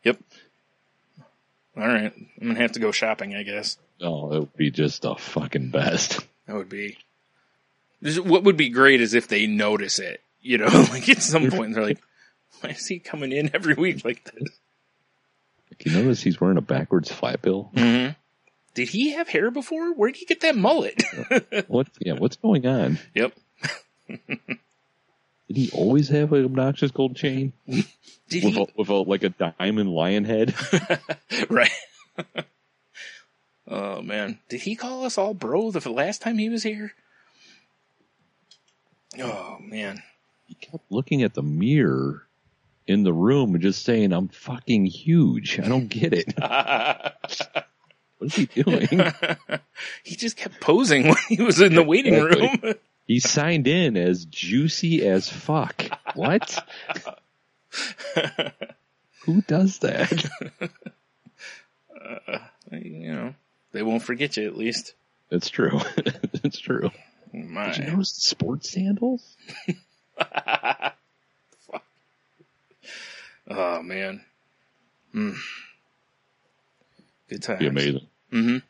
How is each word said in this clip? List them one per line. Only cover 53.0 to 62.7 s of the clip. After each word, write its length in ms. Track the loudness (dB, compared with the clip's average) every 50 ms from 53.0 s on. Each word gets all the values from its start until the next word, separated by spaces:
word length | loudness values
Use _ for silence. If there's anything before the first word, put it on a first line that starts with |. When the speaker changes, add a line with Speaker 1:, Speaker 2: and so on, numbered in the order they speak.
| _
Speaker 2:
He 140 | 0 0 0
signed 480 | 2 0 0 0 2 2 2 2 2 2
in 280 | 4 4 2 2 2 2
as 280 | 2 2 2 0 -2
juicy 840 | -12 -12 -10 -6 0 0 2 2 2 0 0 0 2 2 2 4 4
as 220 | 2 2 2 -2
fuck. 540 | -10 -10 -4 -2 0 0 0 -2 -6 -8 -8 -8 -8 -12 _ -12 -8
What? 420 | -4 0 0 2 0 0 -2 -8 -10 -10 -12 -20 -20 -12 -12 -12 -10 -10 -14 -16 -16 _ _ _ _ _ _ _ _ _ _ -12 -10 -10 -10 -12 -14 -14 -4 -4
Speaker 1:
<laughs> 80 | -4 -4 -4 -4 -6 -8 -8 -8 _ -16 -16 -16 _ _ _ _ _ _ _ _ _ -4
Speaker 2:
Who 160 | 0 2 2 2
does 340 | 2 2 2 2 2 0 0
that? 460 | -4 -4 -2 0 0 0 0 -2 -2 -6 -8 -12 -16 -16 _ _ -14 -14 _ _ -20 -20 _ _ _ _ _ _ _ -20 _ _ -20 -20 -20 -20 _ _ _ _ _ _ -20
Speaker 1:
Uh, 420 | -20 -18 -16 -16 -16 _ -10 -10 -10 -10 -14 _ _ _ -16